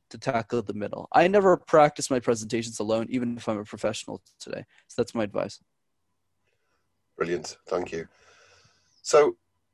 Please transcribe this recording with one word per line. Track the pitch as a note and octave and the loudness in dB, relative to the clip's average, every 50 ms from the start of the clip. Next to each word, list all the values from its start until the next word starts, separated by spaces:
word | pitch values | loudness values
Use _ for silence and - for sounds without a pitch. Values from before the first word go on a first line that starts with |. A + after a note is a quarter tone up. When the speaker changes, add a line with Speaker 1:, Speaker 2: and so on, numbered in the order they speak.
| _ - | _ -20
Speaker 1:
to | - | -18
tackle | A2+ - C3+ B2+ A2+ A2 - A#2+ A#2+ | -10 -6 -4 -4 -4 -4 -4 -4 -6
the | G#2 F#2+ G#2 | -4 -6 -8
middle. | G#2+ G#2 G2+ - - - - | -8 -8 -8 -8 -10 -4 2
I | - - E3 | 4 4 4
never | F3+ G3 G#3 F#3+ F#3+ - | 6 4 4 6 4 4
practice | - - - - D#3 D3 D3+ - - - - | 2 2 4 6 6 6 6 4 -2 -4 -2
my | C3+ B2 | -2 0
presentations | B2 - A#2+ A2 A2 G#2+ A#2+ A2+ A2+ A#2 A2+ - | 0 0 -2 -2 -2 -4 -4 -4 -4 -4 -8 -6
alone, | G#2+ G#2+ A2 A2+ A2+ A2+ | -4 -2 -2 -2 -2 -2
even | - B2+ A#2+ A#2+ A#2+ | -4 -4 -4 -4 -6
if | A#2+ - A#2 | -6 -6 -6
I'm | A2 G#2 | -6 -6
a | G#2 | -6
professional | - - G#2+ - G#2+ A2 - - - G#2 G2 _ _ _ - | -10 -8 -6 -4 -4 -4 -6 -10 -12 -14 -14 _ _ _ -20
today. | - - - - - _ _ _ _ | -16 -12 -12 -12 -12 _ _ _ _
So | - - - | -8 -4 -4
that's | A#2+ - - | -4 -2 -2
my | A#2 G#2+ | -4 -4
advice. | G2+ G2 G2 F#2+ G#2 - - _ _ _ _ _ _ _ _ _ _ _ _ _ _ _ _ _ _ _ _ _ _ _ _ _ _ _ _ _ _ _ | -4 -4 -6 -6 -6 -8 -14 _ _ _ _ _ _ _ _ _ _ _ _ _ _ _ _ _ _ _ _ _ _ _ _ _ _ _ _ _ _ _
Speaker 2:
Brilliant. | - - E2+ F2 - - - - _ _ | -6 -6 -4 -6 -6 -8 -10 -16 _ _
Thank | - F#2 F2+ F2 - | -6 -6 -6 -6 -6
you. | E2 E2 D#2+ - _ _ _ _ _ _ _ _ _ _ _ _ _ _ _ _ _ _ | -8 -10 -12 -12 _ _ _ _ _ _ _ _ _ _ _ _ _ _ _ _ _ _
So | - - - D3+ D3 - - _ _ _ _ _ _ _ | -2 4 6 6 6 6 2 _ _ _ _ _ _ _